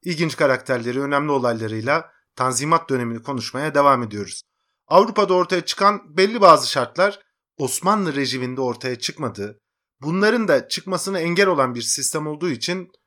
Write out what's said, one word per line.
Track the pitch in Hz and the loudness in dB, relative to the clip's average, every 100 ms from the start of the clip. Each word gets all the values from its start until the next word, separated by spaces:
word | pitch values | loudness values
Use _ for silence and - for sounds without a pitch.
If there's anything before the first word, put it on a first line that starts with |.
ilginç | 170 160 165 - | -6 -2 -2 0
karakterleri, | 147 127 - 127 117 127 | 0 0 -2 -4 -2 -4
önemli | 139 143 147 | -2 -2 0
olaylarıyla | 139 123 117 110 110 113 151 - _ _ - | 0 0 -2 -4 -6 -2 -2 -4 _ _ -4
Tanzimat | 131 120 147 170 - | -2 -2 0 0 0
dönemini | 131 120 117 | -4 -2 -6
konuşmaya | 117 135 113 131 151 143 | -8 -8 -8 -6 -2 2
devam | 143 127 | 4 4
ediyoruz. | 117 104 92 - _ _ _ _ _ | 0 -8 -10 -12 _ _ _ _ _
Avrupa'da | 165 233 220 196 | 4 4 2 2
ortaya | 185 180 185 170 | 2 2 -2 -4
çıkan | - 196 202 - 151 | 2 2 2 -6 0
belli | 196 226 | 0 6
bazı | 196 151 123 | 8 8 6
şartlar | 143 120 - 196 202 _ _ _ _ | -2 -2 0 0 0 _ _ _ _
Osmanlı | 135 - 180 214 185 139 | -4 -2 0 0 0 -2
rejiminde | 131 127 127 127 | -2 -4 -6 -4
ortaya | 127 120 131 123 | -4 -4 -6 -6
çıkmadı. | - - 135 104 101 107 _ _ _ _ | -8 -6 -8 -6 -12 -12 _ _ _ _
Bunların | 147 180 208 240 214 | -6 0 2 2 2
da | 143 - | 2 0
çıkmasına | - 185 185 - 190 | -8 -4 -6 -4 -4
engel | 165 175 196 | -2 2 2
olan | 156 131 120 | 2 0 -2
bir | |
sistem | 113 - - 160 151 | -4 -4 -4 -4 -6
olduğu | 151 180 | -6 -4
için | 120 - 180 175 _ | -4 -4 -6 -8 _